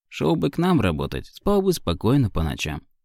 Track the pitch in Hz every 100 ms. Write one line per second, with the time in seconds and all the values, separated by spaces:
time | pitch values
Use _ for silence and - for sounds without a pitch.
0 | _ - 151 165 151 - 175 170 98 73
1 | - 131 - - 202 202 190 170 - 82
2 | 107 143 120 - 80 62 78 71 - _